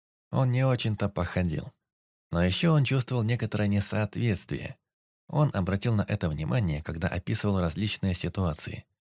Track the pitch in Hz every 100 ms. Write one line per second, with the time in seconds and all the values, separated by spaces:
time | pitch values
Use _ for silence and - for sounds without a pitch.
0 | _ _ _ - 131 123 135 123 113 104
1 | 101 - 85 92 90 73 - - _ _
2 | _ _ _ 87 90 98 170 151 127 139
3 | - 127 110 120 110 107 104 101 98 104
4 | 104 107 117 90 - - - - _ _
5 | _ _ - 147 147 98 90 98 123 107
6 | 95 104 87 76 80 127 92 73 - 82
7 | 87 85 - 110 104 98 85 78 104 -
8 | 98 90 87 98 90 76 - - - _
9 | _ _